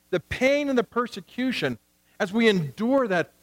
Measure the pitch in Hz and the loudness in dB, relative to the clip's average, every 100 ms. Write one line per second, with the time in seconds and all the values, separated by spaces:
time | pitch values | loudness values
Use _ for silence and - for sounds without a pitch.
0 | _ 180 - - 262 285 285 254 202 240 | _ -6 -4 0 2 2 0 -2 -2 -4
1 | 240 202 - - 254 208 143 117 _ _ | -4 -8 -14 -4 -4 -2 -4 -6 _ _
2 | _ - 185 220 226 196 147 123 226 269 | _ -6 -4 2 4 4 -2 -4 0 2
3 | 240 175 151 _ | 2 0 -2 _